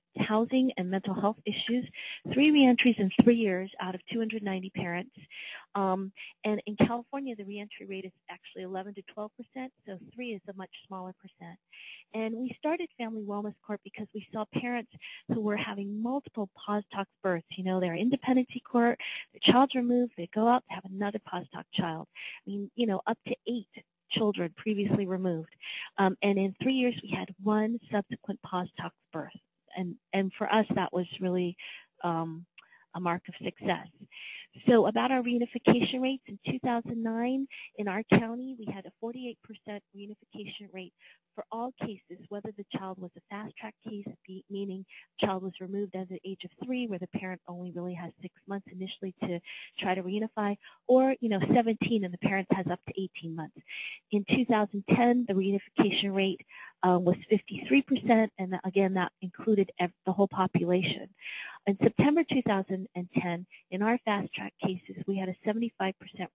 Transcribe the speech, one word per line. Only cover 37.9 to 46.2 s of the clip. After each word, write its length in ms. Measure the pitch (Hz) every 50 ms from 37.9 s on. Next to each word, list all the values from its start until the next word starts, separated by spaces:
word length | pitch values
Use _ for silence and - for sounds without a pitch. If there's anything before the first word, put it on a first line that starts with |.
| 185 214 226
county, 500 | - - - 233 226 233 247 254 262 262 233
we 60 | 214 220
had 160 | 208 196 185
a 60 | 175 - _
forty-eight 400 | 226 233 240 262 254 240 226 - _
percent 380 | - 214 - _ 214 208 202 - _ -
reunification 720 | 196 202 208 208 - _ _ - 214 202 - - - 208 180 170
rate 180 | 190 185 - - _ _ - - _ _ _ _
for 120 | 214 - - 220
all 180 | 226 240 254 - -
cases, 440 | - 240 202 185 _ - 175 - 165 -
whether 240 | 208 208 202 220 208 208
the 80 | 202 - - -
child 220 | 190 190 185 190
was 120 | 185 175 -
a 60 | 175 - _
fast 260 | 202 202 214 220 -
track 200 | - 226 214 - _ _ 220
case, 180 | 214 202 202 - - - _ 190
be-, 160 | 185 190 - -
meaning 360 | 202 196 202 196 185 190 190 - - - - _ _ -
child 240 | - 208 190 185
was 200 | 185 190 - -
removed 340 | 185 180 196 202 202 185 -
at 140 | 190 185 180
the 100 | 185 -